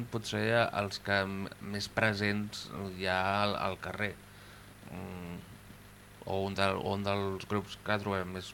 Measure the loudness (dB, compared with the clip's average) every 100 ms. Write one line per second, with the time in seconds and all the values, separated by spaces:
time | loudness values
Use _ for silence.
0 | -2 -4 0 2 6 6 6 2 0 -2
1 | 2 4 4 0 -4 -6 -4 -4 -2 2
2 | 4 4 2 2 0 -6 -8 -6 -6 -2
3 | 2 4 4 4 4 2 0 -2 -4 -2
4 | -2 -4 -14 -18 -16 -16 -18 -16 -10 -8
5 | -8 -8 -8 -8 -10 -16 -16 -18 -18 -18
6 | -20 -10 -2 0 2 4 4 4 2 2
7 | 2 2 0 -2 0 -2 -2 -6 -2 0
8 | 2 0 -2 -6 -8